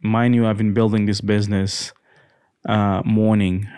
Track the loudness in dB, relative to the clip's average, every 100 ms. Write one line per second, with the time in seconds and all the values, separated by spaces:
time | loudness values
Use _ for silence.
0 | -2 0 2 2 2 0 0 2 2 2
1 | 0 -2 0 0 0 -2 -2 -6 -10 -16
2 | _ _ _ _ _ _ -4 0 2 0
3 | 0 2 2 2 2 -2 -6